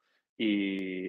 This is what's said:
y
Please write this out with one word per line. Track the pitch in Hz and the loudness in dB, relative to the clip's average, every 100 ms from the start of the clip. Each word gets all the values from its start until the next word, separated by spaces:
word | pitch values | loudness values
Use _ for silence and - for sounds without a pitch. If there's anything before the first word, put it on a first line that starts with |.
| _ _ _ - | _ _ _ -2
y | 110 104 98 98 95 92 | 2 2 2 -2 -4 -4